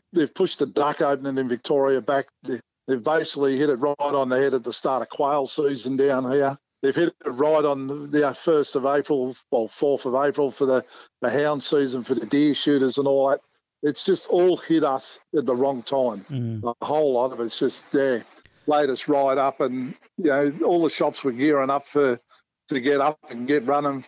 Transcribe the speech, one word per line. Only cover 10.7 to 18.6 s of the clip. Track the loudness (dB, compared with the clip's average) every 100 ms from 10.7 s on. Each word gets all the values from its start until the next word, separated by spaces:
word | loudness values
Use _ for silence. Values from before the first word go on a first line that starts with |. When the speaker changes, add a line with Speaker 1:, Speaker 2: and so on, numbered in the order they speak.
| 2 -2 -16 -20 -6
Speaker 1:
the | -2
hound | 0 0 0
season | 0 0 0 -2
for | -4
the | -4 0
deer | 2 2
shooters | 2 2 2 2 0
and | 2
all | 2 2
that. | 0 _ _ _ -6
It's | -4 -2
just | 0 0 2
all | 4 4 2
hit | 2 2
us | 2 -2 -6 -16 _ -2
at | 0
the | 0
wrong | 0 -2
time. | -2 0 0 -2 -8
Speaker 2:
Mm. | -6 -6 -4
Speaker 1:
The | -6 -6
whole | -2 0 2
lot | 2 0
of | -2
it's | -6 -2
just, | -2 -2 -4
yeah, | 0 0 0 -4 -20 -20 _